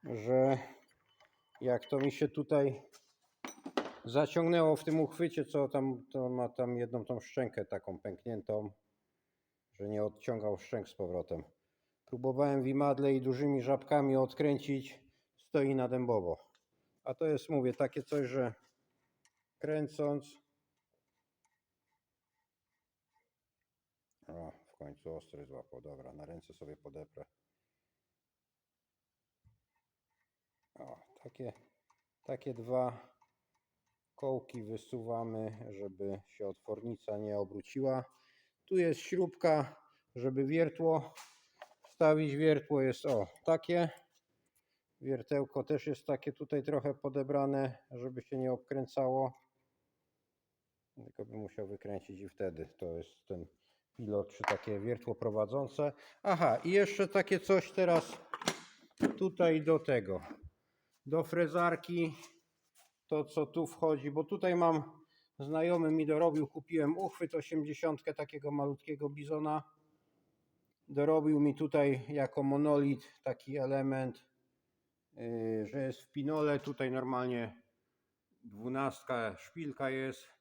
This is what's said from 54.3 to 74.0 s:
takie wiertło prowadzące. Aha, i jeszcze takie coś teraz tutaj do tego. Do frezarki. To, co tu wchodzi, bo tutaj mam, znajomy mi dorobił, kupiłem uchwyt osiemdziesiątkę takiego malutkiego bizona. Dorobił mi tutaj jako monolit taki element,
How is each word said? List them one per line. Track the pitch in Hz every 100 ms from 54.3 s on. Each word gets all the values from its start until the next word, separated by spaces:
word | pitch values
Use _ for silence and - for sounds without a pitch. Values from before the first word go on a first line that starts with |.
| -
takie | 107 98 - 104
wiertło | 107 120 -
prowadzące. | 110 117 107 107 135 139 - 147 - - -
Aha, | 202 175 160 139
i | 165
jeszcze | 190 202 202 190
takie | 196 190 190
coś | - 190 -
teraz | - 180 170 - - - - - - - - - _ - -
tutaj | 190 185 175 160
do | 151 160
tego. | 156 127 95 92 - - - _ _ _ _ _ -
Do | 156
frezarki. | 165 170 165 165 170 165 - 175 165 143 - _ _ _ _ _ _ _ _
To, | 151
co | 147 - 147
tu | 175 156
wchodzi, | - 165 151 139
bo | 143
tutaj | 156 202 185
mam, | 175 170 160 151 - _ _ _ _
znajomy | 139 160 165 175 160
mi | 160 151
dorobił, | 151 170 151 143
kupiłem | - - 165 143 170
uchwyt | 190 - 170
osiemdziesiątkę | 165 143 160 151 147 165 151 -
takiego | 151 147 151 143
malutkiego | 147 143 139 - 147 147
bizona. | 143 143 156 151 151 147 _ _ _ _ _ _ _ _ _ _ _ _
Dorobił | 139 147 160 151 151
mi | 147
tutaj | 139 156 147 143 131 113
jako | 147 135 -
monolit | 139 139 151 147 143 139 - _
taki | - 123 - 143
element, | 131 135 135 135